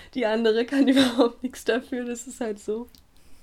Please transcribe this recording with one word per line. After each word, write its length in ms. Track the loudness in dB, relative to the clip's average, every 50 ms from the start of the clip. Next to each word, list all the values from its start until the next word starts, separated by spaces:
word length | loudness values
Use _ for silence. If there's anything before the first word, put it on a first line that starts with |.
| -20 -10 -4
die 120 | -2 -2
andere 400 | 0 0 2 2 2 2 2 0
kann 200 | 0 2 2 4 4
<laughs> 0 |
überhaupt 540 | 6 4 4 4 4 2 2 2 0 -4
nichts 220 | -10 -10 -10 -6 -4
dafür, 400 | -2 -2 -2 -4 -6 -8 -6 -6
das 220 | -6 -8 -8 -10
ist 160 | -14 -10 -8
halt 160 | -8 -8 -8 -8
so. 300 | -8 -8 -8 -8 -10 -14 -18 -20 -20 _ _ -20 _ -20 -20 -20